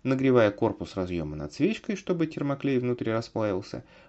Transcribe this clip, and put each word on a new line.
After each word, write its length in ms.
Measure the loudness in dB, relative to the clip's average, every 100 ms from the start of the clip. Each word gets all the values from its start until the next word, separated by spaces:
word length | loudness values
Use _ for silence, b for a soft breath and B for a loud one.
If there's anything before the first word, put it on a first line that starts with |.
нагревая 460 | -2 2 6 6 6
корпус 420 | 4 0 0 -6
разъема 420 | -4 -2 -2 -4 -6
над 160 | -8
свечкой, 440 | 0 0 0 -6 -6
чтобы 300 | -2 -2 -2
термоклей 520 | -2 -4 -2 0 0
внутри 340 | 0 -2 -2
расплавился, 720 | -2 -2 -2 -2 -2 -6 -12 -12 b